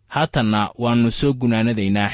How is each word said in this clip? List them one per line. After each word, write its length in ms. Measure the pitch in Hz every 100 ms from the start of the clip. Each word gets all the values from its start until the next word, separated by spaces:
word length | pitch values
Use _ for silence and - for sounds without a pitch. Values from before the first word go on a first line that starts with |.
| -
Haatanna 640 | 143 156 139 110 107 101 -
waannu 340 | 117 120 117
soo 220 | - 143
gunaanadaynaa 760 | 127 120 110 117 107 98 104 101